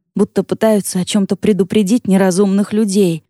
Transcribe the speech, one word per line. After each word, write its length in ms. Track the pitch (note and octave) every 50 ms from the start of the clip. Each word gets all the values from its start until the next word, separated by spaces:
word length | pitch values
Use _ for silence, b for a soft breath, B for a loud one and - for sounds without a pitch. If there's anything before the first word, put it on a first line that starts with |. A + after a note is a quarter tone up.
| _ _ -
будто 300 | G3 G#3 - - G3 -
пытаются 560 | - F3+ - A3 A3 G#3+ G3+ - - - F#3
о 40 | F3
чем-то 300 | - - G#3 G3 - G3+
предупредить 720 | - - G#3+ G#3 F3 F#3+ - - G#3+ G3+ F3+ A#3+ A#3+ -
неразумных 680 | G3+ F#3 F#3+ G3 F#3 E3+ F#3+ G#3 G3 F#3+ G3 - -
людей 520 | G#3 G#3+ A3+ G3 G2 G#3 G3 F3 E3 D#3 _ _